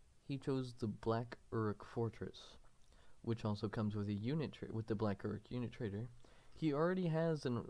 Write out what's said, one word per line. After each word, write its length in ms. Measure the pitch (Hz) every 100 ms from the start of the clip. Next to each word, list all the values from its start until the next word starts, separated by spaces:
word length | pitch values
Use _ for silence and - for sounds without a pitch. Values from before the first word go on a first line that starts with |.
| - - -
he 100 | 139
chose 380 | 143 135 127
the 140 | 120 110
Black 500 | 107 113 113 123 - -
Uruk 320 | 113 107 98
Fortress, 720 | - 123 113 - - - - - - - - - - -
which 220 | 117 113
also 240 | 107 104 104
comes 260 | - 107
with 140 | 104 101
a 40 |
unit 380 | 101 113 160 113
tra-, 220 | - -
with 160 | 110 107
the 80 | 107
Black 260 | 110 98
Uruk 260 | 104 104 -
unit 220 | 123 117
trader. 380 | - 117 98 120 - - - -
He 180 | - 160
already 340 | 139 170 185 175
has 400 | 160 165 151 135
an, 120 | 120